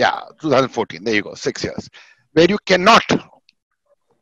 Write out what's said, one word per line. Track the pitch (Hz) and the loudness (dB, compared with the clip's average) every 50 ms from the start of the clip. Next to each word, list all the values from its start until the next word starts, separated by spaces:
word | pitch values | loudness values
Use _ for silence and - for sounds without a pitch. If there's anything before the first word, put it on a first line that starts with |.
Yeah, | 120 98 - - - - - _ | -2 -2 -2 -4 -10 -16 -16 _
two | - 156 | -4 0
thousand | 131 131 135 120 | 2 2 2 0
fourteen. | - 120 104 - 80 82 | -2 -6 -6 -6 -8 -8
There | 98 117 110 | -4 -2 -2
you | 104 | -2
go, | 90 90 - | -4 -6 -10
six | - - 139 113 - - | -10 -8 -8 -6 -6 -8
years. | 90 - - - - - - - _ _ _ _ _ | -10 -10 -12 -14 -16 -20 -20 -20 _ _ _ _ _
Where | - 160 170 175 | 2 4 4 4
you | 208 202 - | 2 -2 -2
cannot | - 185 180 180 214 233 208 - - - - - - _ _ _ _ _ _ _ _ _ _ _ _ _ _ _ _ _ _ | 0 0 2 4 4 4 4 4 2 -2 -4 -4 -8 _ _ _ _ _ _ _ _ _ _ _ _ _ _ _ _ _ _